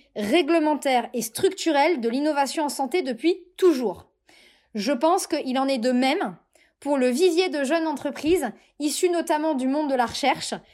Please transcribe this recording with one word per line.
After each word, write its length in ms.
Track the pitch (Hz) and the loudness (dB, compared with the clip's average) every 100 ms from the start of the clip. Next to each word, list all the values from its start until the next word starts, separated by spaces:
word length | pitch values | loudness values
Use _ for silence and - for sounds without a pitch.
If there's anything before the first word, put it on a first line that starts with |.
| _ - | _ -6
réglementaires 920 | 208 320 277 330 302 302 277 254 226 | 0 2 2 2 2 0 2 0 0
et 100 | 240 | -6
structurels 800 | 214 - 381 381 330 285 302 311 | -6 -2 -2 0 0 2 2 2
de 80 | 226 | -2
l'innovation 560 | 254 294 285 277 330 | 0 0 0 0 -2
en 40 | 294 | -4
santé 340 | - 269 359 | -2 -2 -2
depuis 400 | 269 226 320 381 - - | -2 -2 -2 -2 -6 2
toujours. 520 | 370 262 220 170 - _ _ _ - _ _ | 2 4 -2 -6 -16 _ _ _ -20 _ _
Je 180 | 214 214 | -6 -2
pense 340 | 262 320 370 - | 2 2 2 0
qu'il 320 | 302 262 254 | -4 -2 -2
en 100 | 269 | 0
est 100 | 269 | 0
de 140 | 247 | 0
même 440 | 247 262 339 247 170 _ _ _ _ | 2 2 0 -4 -8 _ _ _ _
pour 160 | 277 285 | -2 2
le 120 | 254 | 2
vivier 400 | 247 370 330 370 | 4 2 2 0
de 160 | 285 | -2
jeunes 240 | 269 330 320 | 0 0 -2
entreprises, 640 | 277 294 - 302 359 247 - _ - | -4 -6 -4 0 0 0 -8 _ -6
issues 320 | 294 - 359 | -6 0 0
notamment 440 | 339 330 302 320 | 0 0 0 0
du 120 | 277 262 | 0 0
monde 240 | 285 294 | 0 0
de 60 | 262 | 0
la 100 | 233 | -2
recherche, 480 | - 269 214 - 180 - | -2 -2 -2 -4 -10 -14